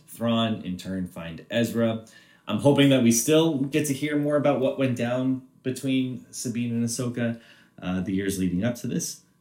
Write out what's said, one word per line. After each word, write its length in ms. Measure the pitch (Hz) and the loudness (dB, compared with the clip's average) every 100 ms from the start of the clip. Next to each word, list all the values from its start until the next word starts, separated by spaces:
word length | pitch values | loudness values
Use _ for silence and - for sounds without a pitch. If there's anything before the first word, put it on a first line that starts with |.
| - | -18
Thrawn, 540 | - 117 113 113 104 | -6 0 2 0 -2
in 140 | 90 90 | -6 -8
turn 280 | 92 92 90 | -6 -6 -6
find 380 | 90 82 80 - | -8 -12 -12 -6
Ezra. 560 | 113 110 107 113 113 - - - _ - | -2 0 0 0 -2 -8 -20 -20 _ -6
I'm 100 | 104 | 0
hoping 300 | 139 143 143 | 4 6 6
that 160 | 131 | 6
we 80 | 117 | 6
still 460 | 113 - 156 165 143 | 4 4 4 4 2
get 280 | 139 156 147 | -2 -2 -2
to 80 | |
hear 220 | 135 151 147 | -2 -2 -2
more 180 | 147 147 | 0 2
about 220 | 143 131 | 2 2
what 200 | 131 135 | 0 0
went 160 | 135 117 | 0 0
down 460 | 117 127 131 131 - _ | -2 0 0 -2 -6 _
between 640 | 131 123 135 131 127 123 - | -8 -4 -2 0 0 -4 -12
Sabine 400 | - 131 113 120 | -8 -6 -4 -2
and 120 | 117 | -2
Ahsoka, 540 | 117 - 123 120 117 117 - - _ - | -2 -2 -4 -2 -2 -4 -10 -20 _ -12
uh, 200 | 87 92 | -4 -4
the 120 | 92 | -2
years 280 | 95 98 92 | -2 0 0
leading 240 | 92 87 | 0 0
up 100 | 117 120 | -2 -2
to 120 | 120 | -4
this, 320 | 90 - - _ _ | -4 -4 -8 _ _